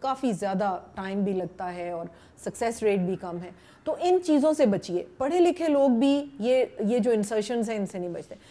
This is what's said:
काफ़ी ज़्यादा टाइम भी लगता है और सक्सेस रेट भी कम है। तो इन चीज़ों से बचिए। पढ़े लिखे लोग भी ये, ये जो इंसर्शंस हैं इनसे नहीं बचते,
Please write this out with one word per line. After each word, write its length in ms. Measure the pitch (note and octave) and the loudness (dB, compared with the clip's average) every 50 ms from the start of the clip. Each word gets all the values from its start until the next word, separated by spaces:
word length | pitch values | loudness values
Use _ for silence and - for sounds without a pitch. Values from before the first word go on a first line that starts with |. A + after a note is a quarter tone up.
काफ़ी 300 | - C4+ C4 C4 C#4 A#3+ | -4 -4 -4 -2 -2 -2
ज़्यादा 380 | G3 D#3+ G3+ G3 G3 F#3+ G#3 G3 F3+ - - - - | -2 -2 -2 -2 -2 -2 -2 -2 -2 -4 -8 -12 -12
टाइम 280 | G3+ F#3+ F#3+ G3 G3+ G3 | -10 -8 -6 -2 -2 -2
भी 80 | G3+ | 0
लगता 320 | F#3+ F#3 F3+ E3+ - - F#3 | 0 -2 -4 -6 -8 -10 -10
है 280 | F3+ F3 F3+ F3 F3 F3 | -10 -8 -8 -8 -8 -8
और 160 | E3 F3 E3+ - - - - - - - | -8 -10 -12 -14 -20 -20 -20 -20 -14 -12
सक्सेस 380 | G3 - - A#3+ A3+ A#3 A#3 | -12 -6 -4 -4 -4 -2 0
रेट 180 | A3 G#3 G3+ F#3+ | 0 2 2 2
भी 160 | F3 F#3 F#3+ | 2 0 -2
कम 220 | F#3+ F#3+ F3 F3 F3 | -4 -6 -8 -10 -10
है। 140 | F3 - - - - - - - _ | -10 -12 -16 -20 -20 -20 -20 -8 _
तो 100 | D4+ - | -6 -4
इन 220 | - E4 F4+ F#4 F#4 | 0 2 2 2 2
चीज़ों 340 | F4+ D#4+ D4+ C#4 C#4 D#4 | 4 4 4 4 4 4
से 140 | D4+ D4+ C#4 | 4 4 4
बचिए। 400 | G#3 G3 F3+ - - F3 F3 - - - - | 4 2 0 -2 -4 -4 -4 -6 -6 -6 -6
पढ़े 180 | C4 D4 E4+ F4+ | -4 0 2 4
लिखे 300 | E4+ F4 E4+ E4 E4+ D#4 | 4 4 4 2 0 2
लोग 300 | C#4+ C#4 C#4 C#4 A#3+ A3+ | 4 4 4 4 4 4
भी 340 | C#4 C#4 C#4 C#4+ D4 C#4 - - | 4 4 2 2 -2 -6 -8 -4
ये, 360 | G#3 B3 B3+ C4 A#3+ - - - | 0 2 4 4 2 0 -2 -4
ये 180 | A3 G3+ B3 B3 | -2 0 0 2
जो 120 | G3+ B3 | 2 2
इंसर्शंस 560 | A3+ G#3+ G3+ G#3 A#3 G#3+ G3+ A#3+ B3 A#3+ G#3+ A#3 | 2 2 0 0 -2 -2 -2 -2 -2 -2 -2 -2
हैं 80 | A3+ | -2
इनसे 220 | G#3 F#3+ F3+ - F3+ | -4 -4 -4 -6 -6
नहीं 140 | F3+ F3 | -6 -6
बचते, 240 | E3+ D#3+ D3+ - - - - - | -8 -10 -12 -14 -18 -20 -20 -20